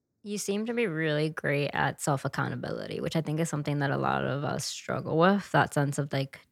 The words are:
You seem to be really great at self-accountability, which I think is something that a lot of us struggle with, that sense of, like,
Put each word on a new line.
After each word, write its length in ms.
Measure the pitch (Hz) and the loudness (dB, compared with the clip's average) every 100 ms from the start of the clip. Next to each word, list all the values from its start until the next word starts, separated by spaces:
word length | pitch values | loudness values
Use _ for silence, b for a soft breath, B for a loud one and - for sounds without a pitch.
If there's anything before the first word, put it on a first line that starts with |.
| _ _ | _ _
You 140 | 208 202 | -8 -6
seem 260 | 196 202 220 | -2 -2 0
to 80 | |
be 140 | 233 226 | 0 0
really 420 | 156 160 151 156 | 0 0 2 0
great 400 | 156 143 143 143 | 0 0 0 0
at 280 | - 143 131 | 2 0 0
self-accountability, 960 | - 139 143 - 131 123 - 110 101 - | 0 0 0 -2 -2 -4 -6 -6 -6 -4
which 160 | 139 165 | -2 -2
I 60 | |
think 180 | 151 151 | 0 0
is 80 | 165 | 0
something 280 | 147 147 143 | -2 -2 0
that 120 | 143 | 0
a 60 | 139 | 0
lot 280 | 135 139 135 | 2 2 0
of 180 | 131 | -2
us 220 | 147 131 - | -2 -4 -4
struggle 520 | - - 131 - 156 | -8 -4 -4 0 4
with, 320 | 180 202 - | 6 4 2
that 220 | 156 - | 2 4
sense 260 | - 143 143 | 2 0 0
of, 120 | 143 | -2
like, 280 | 135 135 - - | -2 -4 -8 -20